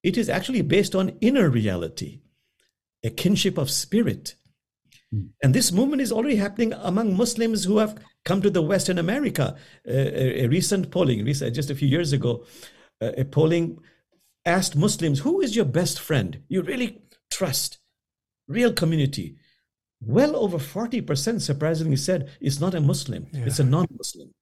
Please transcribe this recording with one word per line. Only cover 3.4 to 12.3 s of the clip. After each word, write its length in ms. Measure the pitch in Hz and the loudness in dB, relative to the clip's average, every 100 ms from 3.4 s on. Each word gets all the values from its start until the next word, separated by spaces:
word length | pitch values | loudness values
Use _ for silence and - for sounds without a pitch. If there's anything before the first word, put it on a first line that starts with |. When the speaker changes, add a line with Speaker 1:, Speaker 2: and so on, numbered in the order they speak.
| 190 - | 0 0
Speaker 1:
of 120 | 139 | -2
spirit. 640 | - - 208 190 - - - _ _ _ _ _ _ _ | -4 0 0 0 -2 -12 -18 _ _ _ _ _ _ _
Speaker 2:
Hmm. 160 | 107 85 _ | -8 -8 _
Speaker 1:
And 100 | 135 | 2
this 180 | 131 131 | 4 2
movement 300 | 175 277 285 | 2 2 2
is 100 | 254 | 0
already 240 | 220 277 214 | 0 0 0
happening 360 | 202 202 226 | 0 0 -2
among 420 | - - 190 226 | -2 -2 0 0
Muslims 480 | 185 233 220 226 214 | 0 0 0 -2 0
who 120 | 185 208 | 2 2
have 200 | 214 - - _ | 2 -4 -20 _
come 160 | - 196 | -2 0
to 80 | 202 | 2
the 120 | 190 | 2
West 280 | 156 196 - | 2 0 0
in 80 | 180 | 0
America. 580 | 165 254 277 - 131 - - - - | 0 0 -2 0 -2 -4 -18 -20 -2
Uh, 40 | |
a, 500 | 131 131 - 131 - | 0 0 0 0 2
a 40 | 120 | 2
recent 440 | 170 - 196 - | 2 2 0 0
polling, 340 | 175 151 110 | 0 2 2
rec-, 280 | 113 139 139 | 0 -2 -2
just 160 | 127 143 | -4 -4
a 60 | |
few 120 | 139 143 | 0 2
years 260 | 151 165 | 2 0
ago, 320 | 139 120 | 0 0